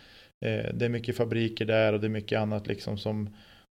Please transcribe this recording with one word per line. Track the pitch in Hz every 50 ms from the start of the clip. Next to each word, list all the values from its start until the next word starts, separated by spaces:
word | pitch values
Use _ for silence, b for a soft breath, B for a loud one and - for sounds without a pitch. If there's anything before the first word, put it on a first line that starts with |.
| B B B B B B B _ -
Eh, | 113 107 110 110 - -
det | 117 120
är | 117
mycket | 120 113 117 123 120
fabriker | - 117 110 113 117 113 110 113 - 110
där | 107 110 110 110 107
och | 107 104
det | 110
är | 110
mycket | 110 107 101 - 113 110
annat | 107 107 107 104 -
liksom | - 107 - - - 104 101
som, | - 110 107 107 104 104 B B B B B B B B